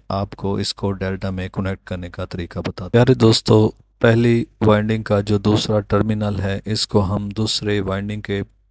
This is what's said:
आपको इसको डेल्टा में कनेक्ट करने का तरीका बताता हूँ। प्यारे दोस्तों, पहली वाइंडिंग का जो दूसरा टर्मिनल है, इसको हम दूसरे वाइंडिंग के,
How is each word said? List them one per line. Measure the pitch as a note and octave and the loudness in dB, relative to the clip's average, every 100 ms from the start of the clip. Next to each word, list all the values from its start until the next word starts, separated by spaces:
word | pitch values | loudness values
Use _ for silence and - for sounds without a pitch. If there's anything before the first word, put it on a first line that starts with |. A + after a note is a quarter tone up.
| - | -6
आपको | G2 G2+ - G2 G2+ | -6 -6 -6 -6 -4
इसको | G2 - G2 | -6 -4 -6
डेल्टा | F#2+ F#2+ F#2+ G2 | -4 -6 -6 -6
में | F#2 F#2 | -6 -8
कनेक्ट | - F#2+ F#2+ - | -6 -6 -6 -8
करने | F#2 F2+ | -10 -10
का | - F2+ | -10 -10
तरीका | F2+ E2+ - | -8 -10 -8
बताता | F2+ - | -8 -10
हूँ। | F#2 | 0
प्यारे | A#2 B2 B2 | 4 4 6
दोस्तों, | A2+ A2+ - A2 G#2+ - _ - | 6 4 4 4 4 0 _ 0
पहली | A#2 A2+ A#2 A#2 A2 - | 2 4 4 2 -2 0
वाइंडिंग | G#2+ G#2 G#2+ A2 | 2 4 2 -2
का | G#2+ G#2 | 0 0
जो | G#2 G#2 | 2 0
दूसरा | G#2 G#2+ - G#2+ | 2 0 2 -2
टर्मिनल | G2+ G2+ G#2+ G#2+ G#2 F#2+ | 0 0 0 -2 -2 -2
है, | G2 G2 G2+ | -4 -4 -4
इसको | G#2+ - G#2+ | -6 0 0
हम | F#2 G#2 G2+ | 2 -2 -4
दूसरे | G2+ G#2+ - G#2 G#2 | -4 -4 -2 -2 -2
वाइंडिंग | F#2+ G2 G2+ G#2 | -2 -4 -4 -6
के, | G#2 G2+ G2 _ _ | -4 -4 -6 _ _